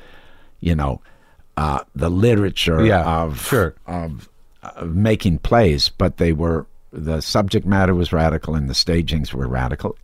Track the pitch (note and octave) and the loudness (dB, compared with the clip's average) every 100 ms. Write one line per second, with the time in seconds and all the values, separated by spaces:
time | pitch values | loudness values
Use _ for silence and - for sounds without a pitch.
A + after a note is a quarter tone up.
0 | - - - - - - F2 D#2+ C#2+ B1+ | -20 -20 -20 -20 -20 -6 -2 0 -2 -4
1 | - - _ _ - - D2+ C2+ - - | -10 -20 _ _ -14 -4 -2 -2 -6 -4
2 | E2 F2+ A#2 G#2+ G2 - - D#2+ A2 F#2+ | -2 2 2 4 0 -2 0 2 4 4
3 | D#2+ E2 E2 C#2 - B2+ E2+ - - F2 | 2 -2 -2 -6 -2 0 0 -4 -10 -8
4 | E2 D2+ - _ - _ - - E2+ E2+ | -8 -10 -16 _ -20 _ -18 -12 -4 0
5 | G#2+ A2 G2+ D#2 - A#2 G2+ D2 - - | 2 2 2 0 2 4 4 4 0 0
6 | F#2 - E2+ D#2 E2 E2 - - - - | -2 0 0 2 0 -2 -4 -16 -20 -10
7 | D#2 D#2+ - A2+ G2+ A2 F2+ G2 F#2 F2+ | -6 -4 -2 -2 0 0 2 2 4 2
8 | E2+ E2+ D#2+ D#2 - D#2 C#2 - - E2+ | 2 2 2 0 -2 -4 -2 -2 0 0
9 | C#2 D#2+ C#2+ C2 B1+ B1+ B1+ - G2 - | 0 -2 -2 -4 -4 -2 -2 -4 -6 -4